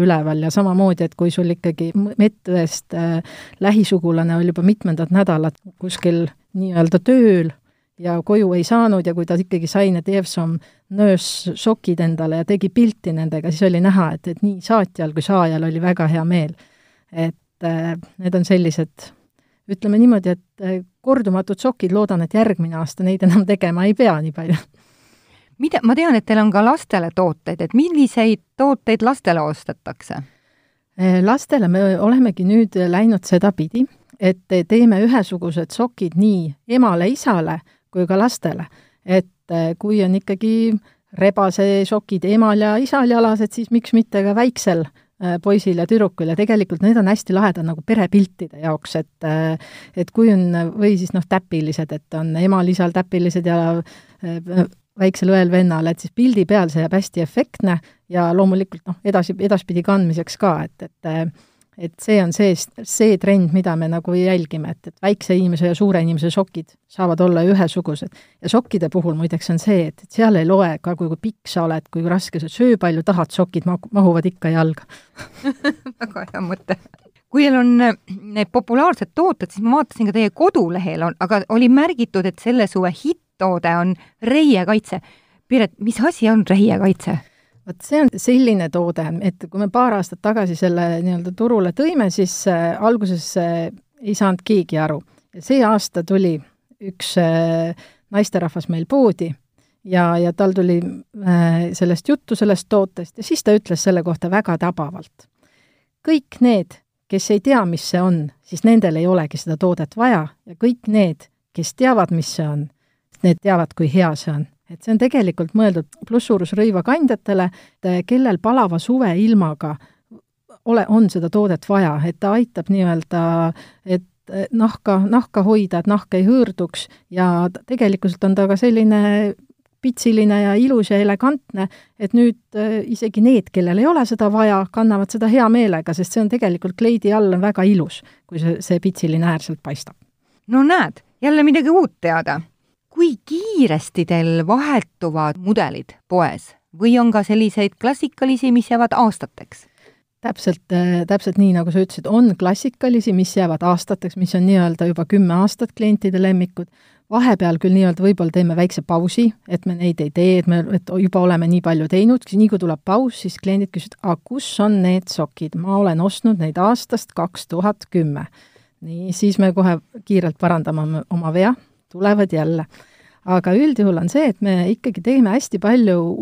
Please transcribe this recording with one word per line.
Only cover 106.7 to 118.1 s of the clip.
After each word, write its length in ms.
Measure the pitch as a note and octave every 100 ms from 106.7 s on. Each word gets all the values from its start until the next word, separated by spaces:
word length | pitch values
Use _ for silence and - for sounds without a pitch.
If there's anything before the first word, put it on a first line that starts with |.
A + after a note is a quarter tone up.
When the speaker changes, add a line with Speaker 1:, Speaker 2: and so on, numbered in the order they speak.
| - _ _ -
Speaker 1:
kes 240 | F#3+ -
ei 80 | G#3
tea, 260 | C4+ C4 F#3
mis 240 | E3 -
see 120 | F3+
on, 260 | F#3 E3+ D3 -
siis 220 | - E3+
nendel 320 | A3 A3+ - G#3+
ei 120 | F3
olegi 300 | F#3 D3+ D3+
seda 200 | - D#3
toodet 400 | F#3 F3 D3+ -
vaja 300 | B3 G3+ D3+ _ -
ja 100 | E3+
kõik 320 | A#3+ A#3+ -
need, 420 | G#3+ F#3 D3+ - _ _
kes 200 | - D#3+
teavad, 380 | - B3+ A#3 F3
mis 240 | E3 D#3 -
see 120 | D3+
on, 200 | D3 C#3+ _ _ _ _ _
need 180 | F#3 E3+
teavad, 320 | G3+ F3+ D#3+
kui 160 | - D#3+
hea 200 | E3 F3 D3+
see 180 | -
on.“ 120 | D3 D3+ _ -
Et 120 | E3+
see 140 | - A3
on 20 |
tegelikult 560 | B3 C4+ F#3+ E3+ E3+
mõeldud 320 | G#3+ G#3+ E3+ D#3 - -
plusssuurusrõivakandjatele, 1400 | A#3 - G#3 F3 G3 A3 F#3 F3+ D4+ C#4 A3+ - G3 F3+
et, 440 | - _ _ F#3+ F3+
kellel 300 | F3+